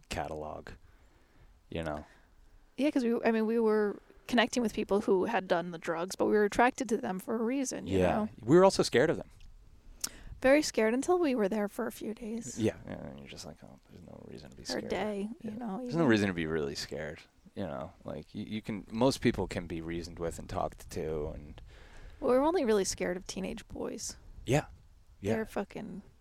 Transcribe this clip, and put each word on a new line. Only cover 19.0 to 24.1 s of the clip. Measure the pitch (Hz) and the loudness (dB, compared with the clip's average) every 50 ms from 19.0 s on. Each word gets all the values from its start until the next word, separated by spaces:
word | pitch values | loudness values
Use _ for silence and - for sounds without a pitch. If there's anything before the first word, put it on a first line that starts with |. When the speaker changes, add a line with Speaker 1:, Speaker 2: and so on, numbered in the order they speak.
| 120 135 131 - | 2 2 2 4
Speaker 1:
people | - 123 104 - 95 | 2 2 2 2 -2
can | 87 - 95 87 | -2 -4 -6 -6
be | 82 90 80 80 | -6 -6 -6 -6
reasoned | 82 85 85 82 85 85 82 | -6 -6 -6 -6 -8 -8 -6
with | 85 82 80 - | -4 -4 -4 -6
and | - - | -8 -6
talked | - 90 80 78 - - - - - | -4 -2 -2 -4 -4 -8 -14 -10 -8
to, | 98 80 78 78 78 73 78 78 | -6 -4 -4 -4 -4 -4 -6 -6
and | - 73 76 - - - - - - - - - - - - - - | -8 -12 -14 -16 -16 -18 -18 -20 -20 -20 -20 -18 -18 -18 -18 -12 -4
Speaker 2:
Well, | 302 262 | 0 2
we're | 247 254 277 | 4 4 4
only | 311 339 381 285 | 4 2 2 2
really | 220 220 202 190 | 4 4 4 2
scared | - - - 190 175 180 185 | 0 -2 -2 -2 -2 -2 -4
of | 190 | -6
teenage | - - - 190 190 - - - - | -8 -8 -6 -6 -6 -8 -10 -12 -12
boys. | - - - - - 226 - - | -10 -8 -8 -8 -8 -8 -10 -12